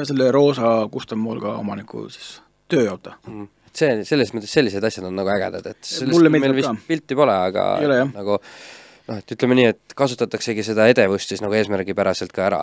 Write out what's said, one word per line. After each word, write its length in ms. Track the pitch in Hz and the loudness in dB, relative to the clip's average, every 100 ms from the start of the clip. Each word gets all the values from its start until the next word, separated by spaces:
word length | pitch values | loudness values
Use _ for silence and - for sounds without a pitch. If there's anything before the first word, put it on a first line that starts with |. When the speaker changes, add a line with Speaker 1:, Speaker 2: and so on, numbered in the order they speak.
| 143 | -4
Speaker 1:
selle 240 | 139 127 | 0 2
roosa 380 | 131 143 131 117 113 107 | 4 4 4 2 2 0
Custom 360 | 127 - 110 110 | -6 -8 -6 -6
Volga 300 | 117 104 113 | -6 -6 -6
omaniku 480 | 104 101 104 113 107 | -8 -10 -12 -14 -14
siis 300 | - - - _ _ - | -16 -18 -20 _ _ -4
tööauto. 460 | 165 113 92 - - | 0 0 -2 -12 -20
Speaker 2:
Mhm. 260 | - 110 101 _ _ | -18 -16 -16 _ _
See, 160 | - 156 113 98 | -2 0 0 0
selles 260 | 151 110 | 0 0
mõttes 220 | 117 104 - | -2 -2 0
sellised 300 | 127 98 110 | 2 0 -4
asjad 160 | - 92 | -4 -6
on 80 | 95 | -4
nagu 140 | 98 | -2
ägedad, 320 | 101 92 90 92 | -2 -2 -6 -12
et 140 | - | -14
sellest 340 | - - 131 165 | -12 -6 2 6
Speaker 1:
Mulle 160 | 165 | 6
Speaker 2:
meil 140 | 156 139 | 6 2
Speaker 1:
meeldib 160 | 135 | 0
Speaker 2:
vist 80 | 139 | -2
Speaker 1:
ka. 60 | 110 - | -4 -4
Speaker 2:
pilti 320 | 160 - 135 | -6 -4 2
pole, 160 | 143 98 | 2 4
aga 300 | 92 95 98 98 | 0 0 0 0
Speaker 1:
Ei 100 | 98 | 0
ole, 80 | 127 | 0
jah. 120 | 139 | 0
Speaker 2:
nagu, 240 | 101 98 104 - - - - - - - | -4 -4 -4 -6 -20 -20 -20 -20 -20 -14
noh, 80 | 110 | -12
et 140 | - 117 | -12 -4
ütleme 220 | 127 127 | 2 4
nii, 60 | 120 | 4
et 300 | 107 - - | 2 -6 -4
kasutataksegi 640 | 139 123 117 110 - 110 | -4 -2 -6 -4 -6 -4
seda 240 | 104 107 110 | -2 4 6
edevust 460 | 127 101 98 - | 6 4 0 -4
siis 100 | 98 | -6
nagu 140 | 104 107 | -2 0
eesmärgipäraselt 720 | 101 101 95 98 98 92 92 | 0 -2 -2 -2 -2 -2 -4
ka 140 | - 95 | -2 -2
ära, 140 | 87 | -2